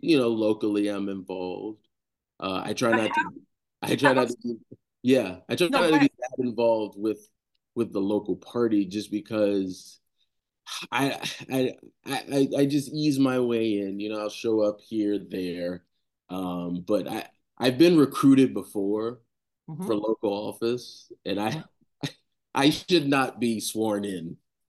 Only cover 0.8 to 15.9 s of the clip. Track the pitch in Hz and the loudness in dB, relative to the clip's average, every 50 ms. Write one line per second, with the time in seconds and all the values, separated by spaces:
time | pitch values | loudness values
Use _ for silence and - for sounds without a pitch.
0.8 | 104 104 101 101 101 98 98 98 92 - 92 92 90 90 92 98 98 107 110 - | 0 -2 -2 -4 -6 -6 -8 -8 -10 -10 -10 -8 -8 -8 -8 -8 -10 -12 -12 -14
1.8 | _ _ _ _ _ _ _ _ _ _ _ - 90 95 92 92 - 104 107 - | _ _ _ _ _ _ _ _ _ _ _ -8 -6 -4 -4 -4 -4 -6 -4 -2
2.8 | 131 117 113 110 110 104 - - 95 - - - - _ _ _ _ _ _ _ | 0 2 2 2 0 0 -2 -4 -4 -6 -10 -16 -20 _ _ _ _ _ _ _
3.8 | - - 120 117 139 139 131 131 123 117 123 - - 120 117 107 - _ - - | -4 -4 0 2 2 4 4 4 2 0 -4 -6 -8 -8 -8 -10 -12 _ -20 -20
4.8 | _ _ _ _ - 123 131 131 107 92 90 90 - - 120 - 175 170 269 262 | _ _ _ _ 2 4 4 4 2 0 -6 -10 -8 -6 -2 0 0 2 2 2
5.8 | - 160 156 147 143 135 - - 123 127 - - 127 123 107 110 117 117 113 110 | 4 4 6 6 6 4 4 -2 -10 -8 -6 -4 -4 -4 0 2 2 2 2 2
6.8 | 107 98 101 101 107 110 104 - - _ _ _ _ _ _ _ _ _ _ 117 | 0 -4 -6 -4 -2 -2 -2 -4 -8 _ _ _ _ _ _ _ _ _ _ -4
7.8 | 113 90 - 101 98 98 107 101 101 - 92 92 - - - 120 120 113 107 101 | -4 -2 -2 -2 0 0 0 0 0 -2 -6 -6 -8 -6 -2 0 0 2 2 2
8.8 | 101 90 95 107 101 - 104 104 104 - 113 107 104 101 101 98 95 92 90 - | 0 0 -4 -8 -6 -6 -6 -8 -6 -4 -2 0 0 2 2 0 -2 -4 -6 -10
9.8 | - - - _ _ _ _ _ _ _ _ _ _ _ _ _ _ - - - | -16 -20 -20 _ _ _ _ _ _ _ _ _ _ _ _ _ _ -12 -12 -12
10.8 | - - - 123 139 135 107 - - - - - - - 127 131 127 120 - - | -8 -6 -2 -2 -2 -2 -2 -4 -8 -10 -10 -12 -8 -4 -2 -2 -2 -2 -4 -8
11.8 | - - _ _ - 123 139 120 - - 139 143 139 135 - 139 143 139 147 147 | -18 -20 _ _ -10 -8 -8 -6 -6 -2 0 0 0 2 2 0 2 2 0 -2
12.8 | 139 - 151 151 151 151 139 135 135 131 127 127 123 120 117 113 113 110 104 101 | -4 -4 -4 -2 0 0 2 2 2 2 2 0 0 0 0 0 0 0 0 -2
13.8 | 98 98 98 101 104 107 107 107 104 101 - - - 117 110 107 107 104 104 - | -2 -4 -6 -8 -8 -6 -6 -6 -6 -8 -8 -6 -2 0 2 2 2 0 0 -4
14.8 | - _ 113 110 104 101 104 98 90 87 104 95 92 90 85 87 87 87 90 87 | -10 _ -4 -2 0 0 -2 -2 -4 -6 -8 -6 -6 -6 -6 -6 -6 -6 -6 -8
15.8 | - _ | -12 _